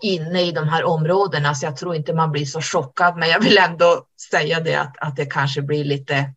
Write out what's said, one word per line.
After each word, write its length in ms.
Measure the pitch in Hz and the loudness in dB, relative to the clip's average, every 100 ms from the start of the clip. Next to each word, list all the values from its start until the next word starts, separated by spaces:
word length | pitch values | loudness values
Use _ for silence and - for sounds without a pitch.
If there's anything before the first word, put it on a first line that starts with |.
inne 380 | 214 180 160 180 | -4 -2 -2 -2
i 100 | 175 | 0
de 160 | 160 156 | 0 0
här 160 | 165 | 0
områdena, 680 | 175 165 156 190 196 156 143 | 0 0 2 2 2 0 0
så 120 | 147 160 | -2 -4
jag 100 | 139 | -6
tror 180 | 175 165 | -6 -4
inte 160 | 151 | -2
man 160 | 165 160 | 0 0
blir 120 | 147 | 0
så 160 | 147 160 | -4 -6
chockad, 560 | 156 180 139 - 175 170 | -4 -2 -2 2 2 2
men 120 | 165 | 2
jag 120 | 170 | 4
vill 180 | 220 202 | 6 6
ändå 480 | 175 165 170 170 - - - | 4 4 4 4 -2 -20 -4
säga 300 | 180 156 165 | -2 0 -2
det 140 | 160 | -2
att, 220 | 147 139 - | -2 -4 -6
att 180 | 156 139 | -8 -6
det 100 | 139 | -4
kanske 360 | 147 139 143 | -2 -2 -2
blir 220 | 139 151 | -2 -2
lite, 480 | 143 139 139 139 139 | -2 -4 -2 -2 -4